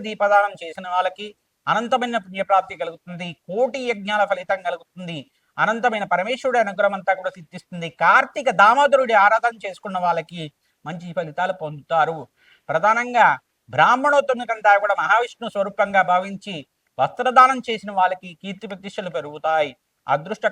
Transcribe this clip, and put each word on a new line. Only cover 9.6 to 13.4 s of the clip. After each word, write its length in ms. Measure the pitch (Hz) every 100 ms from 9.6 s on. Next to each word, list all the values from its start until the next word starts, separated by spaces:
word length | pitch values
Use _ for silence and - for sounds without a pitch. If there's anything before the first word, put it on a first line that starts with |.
| 202
చేసుకున్న 320 | 175 208 185 175
వాళ్ళకి 340 | 165 160 170 151 _ _ _
మంచి 300 | 147 170 175 175
ఫలితాలు 360 | 160 160 185 185
పొందుతారు. 560 | 151 147 - 165 151 160 123 _ _ _ -
ప్రధానంగా 600 | 156 202 226 247 240 180 131